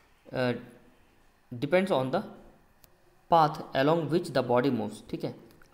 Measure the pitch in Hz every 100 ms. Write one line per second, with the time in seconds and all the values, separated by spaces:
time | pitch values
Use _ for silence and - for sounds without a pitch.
0 | _ _ - 131 123 120 - - - _
1 | _ _ _ _ - 120 143 180 190 147
2 | 131 170 - - - _ _ _ - _
3 | _ _ - 170 151 151 - 139 139 170
4 | 147 170 175 135 123 120 139 113 104 -
5 | - 165 131 - - - -